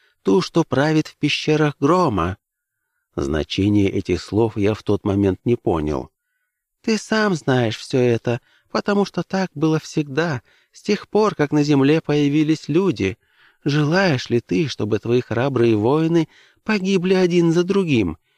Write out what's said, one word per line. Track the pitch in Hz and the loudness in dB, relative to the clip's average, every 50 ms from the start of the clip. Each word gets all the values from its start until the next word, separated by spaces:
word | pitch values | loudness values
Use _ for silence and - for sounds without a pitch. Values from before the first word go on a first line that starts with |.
| _ _ _ _ | _ _ _ _
ту, | - 196 190 190 | -2 2 2 2
что | - - - 170 160 | 2 0 0 0 0
правит | - - 127 143 156 156 156 151 - | 0 0 0 0 2 2 0 0 -2
в | - _ | -4 _
пещерах | - 147 - - - - 151 151 151 147 143 - | -4 -2 -2 -2 -2 0 0 2 2 0 -2 0
грома». | 139 139 170 185 180 147 107 92 82 90 98 - _ _ _ _ _ _ _ _ _ _ _ _ _ _ - | 0 2 2 2 2 2 0 0 -2 -2 -4 -8 _ _ _ _ _ _ _ _ _ _ _ _ _ _ -8
Значение | - 73 69 76 78 73 - - - 95 104 104 104 98 98 | -6 -4 -2 -2 -4 -4 -4 -2 -2 0 2 2 2 2 0
этих | - 101 95 - 92 85 | 0 -4 -4 -2 -4 -4
слов | - - - 104 117 110 - 110 | -4 -4 -2 0 0 0 0 -2
я | 98 104 107 | -2 -2 -2
в | - - | -2 -2
тот | - 104 95 - | -2 -2 -2 0
момент | 107 98 101 101 98 92 - - | -2 0 2 2 0 0 -2 -2
не | 123 120 | -2 -2
понял. | - - 120 92 80 76 76 76 65 64 - _ _ _ _ _ _ _ _ _ _ _ _ _ _ | 0 0 -2 -2 0 -2 -2 -4 -4 -6 -10 _ _ _ _ _ _ _ _ _ _ _ _ _ _
«Ты | - - 220 208 | -4 -4 -4 -4
сам | - - 233 220 214 208 190 | -2 -2 -2 0 0 0 -2
знаешь | 151 - - 135 127 120 110 113 - | -2 -2 0 0 0 0 0 -4 -6
всё | - - - 131 | -8 -4 -2 0
это, | 123 123 117 113 - 123 120 123 _ _ _ _ _ _ | 2 2 2 0 -2 -4 -4 -6 _ _ _ _ _ _
потому | - 220 - - 202 202 196 | -6 -4 -2 0 0 0 0
что | - - 185 170 | -2 -2 -8 -8
так | - - 190 190 175 - | -4 -4 -4 -4 -4 -4
было | 143 147 160 156 156 | -2 -2 0 0 -2
всегда, | - - - 165 151 143 131 143 165 175 147 123 - _ _ _ _ _ | -4 -6 -6 -6 -6 -4 -2 -2 -2 -2 -2 -6 -8 _ _ _ _ _
с | _ - | _ -10
тех | - - 208 196 - - | -4 -4 -4 -4 -4 -2
пор, | - 202 220 208 170 | 0 0 2 2 0
как | - 151 139 | 0 -2 0
на | - 151 147 | 2 2 2
земле | 147 151 139 135 139 151 160 | 2 2 4 4 4 2 2
появились | - - 147 147 147 143 143 156 156 147 160 151 - - | 0 0 0 0 0 2 2 0 0 0 -2 -4 -4 -2
люди. | 143 170 196 190 135 101 98 95 95 - _ _ _ _ _ _ _ _ - 156 | 0 0 0 0 0 -2 -2 -4 -4 -6 _ _ _ _ _ _ _ _ -4 -2
Желаешь | 139 151 151 143 165 190 196 185 147 123 - - | 0 0 0 2 2 2 2 2 0 -2 -2 -2
ли | 120 120 | -2 -2
ты, | - - 170 185 170 127 | -2 -2 -2 -2 -2 -2
чтобы | - - 113 107 110 101 | -4 -6 -4 -4 -4 -4
твои | - 113 120 127 | -2 0 0 0
храбрые | 120 - 110 113 123 143 135 120 117 117 113 | -2 -2 -2 -2 -2 0 0 2 2 2 2
воины | 104 104 117 143 156 160 160 165 170 160 - _ _ _ _ _ _ _ | 2 2 2 2 2 0 2 2 0 0 -2 _ _ _ _ _ _ _
погибли | - 214 202 180 190 196 190 170 185 190 | -4 -4 -2 0 0 0 0 2 2 2
один | 185 185 180 170 175 170 165 | 2 2 2 2 2 2 4
за | 160 175 175 | 2 2 2
другим? | 180 196 196 190 165 143 117 101 85 78 - _ _ _ | 0 0 0 0 2 2 2 0 0 -2 -8 _ _ _